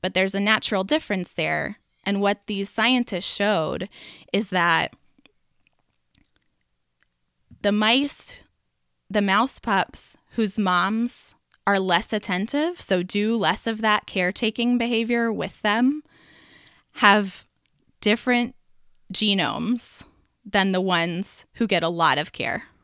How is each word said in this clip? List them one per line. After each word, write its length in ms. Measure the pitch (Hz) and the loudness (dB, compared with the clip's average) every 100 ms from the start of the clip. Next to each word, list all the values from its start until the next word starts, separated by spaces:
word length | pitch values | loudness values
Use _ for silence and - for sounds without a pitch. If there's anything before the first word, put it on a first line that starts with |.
But 140 | - | -4
there's 200 | 190 190 | 0 0
a 60 | 196 | 0
natural 440 | 202 220 - 208 | 2 2 2 -2
difference 480 | 190 311 - 196 180 | 0 -2 0 -4 -4
there. 440 | - 156 156 143 208 _ _ | -4 -2 -2 -4 -8 _ _
And 180 | - 202 | -4 0
what 240 | 202 202 - | 0 -2 -4
these 240 | 202 196 | -6 -4
scientists 540 | - 226 254 247 180 | 0 2 2 0 -4
showed 680 | - - 202 202 156 - 190 - - - - | -6 -2 0 2 0 -4 -8 -12 -20 -20 -4
is 160 | 202 202 | -4 -2
that 440 | 185 170 165 - - _ _ _ _ _ _ _ _ _ _ _ _ _ _ _ _ _ _ _ _ _ _ _ _ _ - | 2 2 2 0 -6 _ _ _ _ _ _ _ _ _ _ _ _ _ _ _ _ _ _ _ _ _ _ _ _ _ -4
the 120 | 208 | 0
mice, 600 | 208 214 247 285 - - - - _ _ _ _ _ _ | 2 2 2 2 -2 -2 -6 -20 _ _ _ _ _ _
the 120 | 208 | -2
mouse 360 | 202 190 254 - | 2 2 2 -2
pups 580 | - 196 - - - - _ - | -2 0 0 -4 -6 -6 _ -2
whose 220 | 214 - | 0 2
moms 760 | 196 180 180 220 233 - - - _ _ | 2 2 2 0 0 0 -2 -6 _ _
are 140 | - 196 | 0 0
less 340 | 190 175 220 | 2 0 0
attentive, 680 | 208 - 185 208 285 320 349 | -4 -2 -4 -2 -2 -2 -4
so 240 | - 185 | -2 0
do 320 | 180 202 208 226 | 0 -2 0 2
less 320 | 170 202 - | 0 0 -2
of 120 | 220 | -2
that 240 | 220 208 - | 0 0 -2
caretaking 720 | - 180 180 208 220 240 247 | -2 -2 0 -4 -2 0 0
behavior 540 | 233 233 226 240 233 | 0 -2 0 0 0
with 300 | 202 160 - | -2 -6 -4
them, 400 | 214 208 254 302 - _ _ - - - - _ _ - | -2 2 2 0 -8 _ _ -20 -20 -20 -20 _ _ 2
have 480 | 208 208 196 - - _ _ _ _ _ | 6 6 2 -8 -20 _ _ _ _ _
different 560 | - 214 - 240 240 - _ _ - _ _ | 0 0 2 0 0 -6 _ _ -20 _ _
genomes 880 | 185 208 196 156 - 165 240 - - - _ _ _ | -2 0 2 0 -2 -2 -2 -2 -4 -8 _ _ _
than 280 | - 202 196 | -4 0 0
the 80 | 185 | 0
ones 680 | 190 175 170 175 196 - - | 0 0 0 -2 -6 -8 -12
who 140 | - 226 | -4 0
get 160 | 185 | 0
a 40 | 165 | 0
lot 300 | 170 160 135 | 2 2 2
of 140 | 151 | -2
care 320 | - 113 139 - _ | -6 -6 -6 -8 _